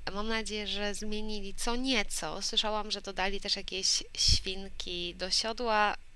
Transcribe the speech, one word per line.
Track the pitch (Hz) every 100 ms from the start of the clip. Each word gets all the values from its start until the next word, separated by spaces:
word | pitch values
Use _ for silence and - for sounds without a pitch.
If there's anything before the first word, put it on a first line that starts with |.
| -
Mam | 196 214
nadzieję, | 226 214 214 202
że | 196 208
zmienili | 202 208 208 214 214 202
co | - - 240
nieco. | 262 247 196 - 156 165
Słyszałam, | 196 - 214 214 214
że | 202
dodali | 202 190 190 202
też | 202 196
jakieś | - 185 185 - -
świnki | - - - 190 190 196 - - 175 175
do | 175 185
siodła. | - 226 226 240 214 208 - -